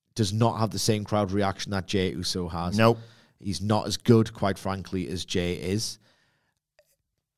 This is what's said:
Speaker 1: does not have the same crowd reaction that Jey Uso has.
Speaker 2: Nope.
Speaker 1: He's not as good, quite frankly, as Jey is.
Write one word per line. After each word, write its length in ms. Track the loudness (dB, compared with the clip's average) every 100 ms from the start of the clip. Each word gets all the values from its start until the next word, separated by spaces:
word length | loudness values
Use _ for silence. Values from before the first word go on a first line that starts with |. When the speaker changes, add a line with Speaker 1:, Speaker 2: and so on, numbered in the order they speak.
| _
Speaker 1:
does 200 | -2 0
not 260 | 2 2 2
have 120 | -2
the 80 | 0
same 260 | 0 0 0
crowd 260 | 0 0
reaction 400 | 0 0 -2 -4
that 160 | -6 -2
Jey 240 | 0 0
Uso 380 | -2 -4 -4 -6
has. 280 | -4 -2 4
Speaker 2:
Nope. 200 | 4 4 -4 -20 _ _
Speaker 1:
He's 220 | -8 -4
not 260 | 0 0 0
as 80 | -2
good, 360 | 6 6 6
quite 240 | 0 -4 -2
frankly, 480 | -4 -6 -6 -6 -4
as 160 | -6
Jey 300 | -4 -4 -2
is. 460 | -4 -2 -4 -4 -10 _ _ _ _ _ _ _ _ _ _ _ _ _